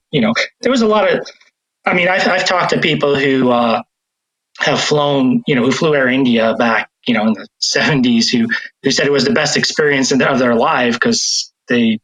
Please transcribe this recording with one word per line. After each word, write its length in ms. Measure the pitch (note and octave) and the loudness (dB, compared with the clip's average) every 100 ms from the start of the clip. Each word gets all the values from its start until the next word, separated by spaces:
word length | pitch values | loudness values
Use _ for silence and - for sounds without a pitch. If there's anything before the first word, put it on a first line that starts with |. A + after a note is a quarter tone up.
| - | -4
you 100 | D3+ | -2
know, 140 | A#2 A3+ - - | 0 -2 -6 -4
there 100 | - | -2
was 100 | C4 | 0
a 60 | A3 | 2
lot 200 | G#3+ F#3+ | 2 0
of, 160 | E3 - - _ _ _ _ G3 | -2 -4 -18 _ _ _ _ -2
I 80 | |
mean, 140 | F3+ F3 | 0 0
I've, 180 | F#3 F#3 | 0 0
I've 180 | F3+ | 0
talked 260 | F3+ F#3 E3+ | 0 -2 0
to 100 | E3+ | 0
people 340 | E3+ D3+ C#3+ | 0 0 0
who, 380 | C#3 C#3 C3+ B2+ | 0 0 2 2
uh, 300 | A#2+ A#2 A2 - _ _ _ _ _ _ - | 2 0 -2 -6 _ _ _ _ _ _ -6
have 220 | - B2+ | -2 -2
flown, 640 | - D3+ C#3+ C#3 B2+ B2+ C3+ | 0 0 0 2 2 0 0
you 80 | |
know, 80 | C3+ | 0
who 80 | C3 | 0
flew 240 | A#2+ E3 | 0 0
Air 140 | D3 B2+ | 2 2
India 480 | C3 B2+ A2+ A2+ A2+ | 2 2 2 0 0
back, 320 | A#2 A2 - _ - | 0 -2 -4 _ -4
you 80 | |
know, 140 | A2 A2 | 0 0
in 60 | |
the 120 | G#2+ - - | -2 -8 -8
seventies, 680 | - C#3+ C3 C#3+ B2 A#2 A2+ | -4 -2 0 0 2 2 2
who, 200 | B2 A#2 - - _ | 0 0 -4 -8 _
who 80 | C#3 | -2
said 160 | C3 C#3+ | 0 0
it 60 | |
was 120 | C#3+ | 0
the 80 | C#3 | 0
best 240 | C#3 D3 C#3+ | 0 0 -2
experience 540 | - - D3 C#3 B2+ | -4 -2 0 0 0
in 80 | C3+ | 0
their, 120 | D#3+ | 2
of 100 | B2+ | 2
their 160 | B2+ A#2 | 2 2
life 420 | D3 C#3 A#2+ A#2 | 0 0 -2 0
'cause 540 | A#2+ A2+ - - - _ - | -2 -2 -2 -4 -6 _ -2
they 320 | A#2+ A2+ A2 | 0 0 -2